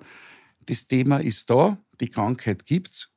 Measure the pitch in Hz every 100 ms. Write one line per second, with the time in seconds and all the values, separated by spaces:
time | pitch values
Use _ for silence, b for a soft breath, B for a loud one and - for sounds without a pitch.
0 | b b b b b b - - - 131
1 | 131 139 139 107 - 120 180 202 _ -
2 | 117 - 107 123 - 98 - 170 180 -
3 | -